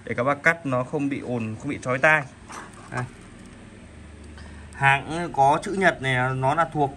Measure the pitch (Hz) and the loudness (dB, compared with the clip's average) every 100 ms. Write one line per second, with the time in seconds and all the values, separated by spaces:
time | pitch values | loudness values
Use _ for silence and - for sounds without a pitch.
0 | - 113 127 139 165 165 143 127 127 156 | -6 -2 0 2 0 0 0 -2 0 -2
1 | 143 139 113 123 110 110 143 143 131 127 | -2 -2 -4 -4 -4 -6 -6 -6 -2 2
2 | 156 156 139 - - - - - - 123 | 4 4 0 -14 -16 -16 -16 -18 -8 -6
3 | 123 - - - - - - - - - | -6 -10 -20 -20 -20 -20 -20 -20 -20 -18
4 | - - - - - - - - 139 139 | -18 -18 -16 -16 -16 -16 -16 2 4 4
5 | - 165 170 - 139 160 202 190 180 - | 0 -6 -4 4 4 4 0 2 2 2
6 | 135 123 127 131 135 156 160 151 147 | -2 0 0 0 0 2 0 0 -2